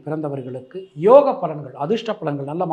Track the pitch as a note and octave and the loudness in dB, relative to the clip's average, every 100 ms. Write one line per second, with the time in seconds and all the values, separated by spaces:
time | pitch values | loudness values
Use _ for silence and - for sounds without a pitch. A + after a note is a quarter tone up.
0 | D3 D#3 D3+ C#3 B2+ B2+ B2+ F#3 F#3+ D3 | -8 -6 -6 -6 -8 -12 -14 -16 -16 0
1 | F3+ C4+ C#4 - E3+ D3+ C#3 A#2+ D3 A3 | 8 8 8 0 -4 -8 -12 -8 -4 -2
2 | - G#3 D#3 C#3+ C#3 D#3+ F3 | -4 -6 -4 -6 -6 -4 -2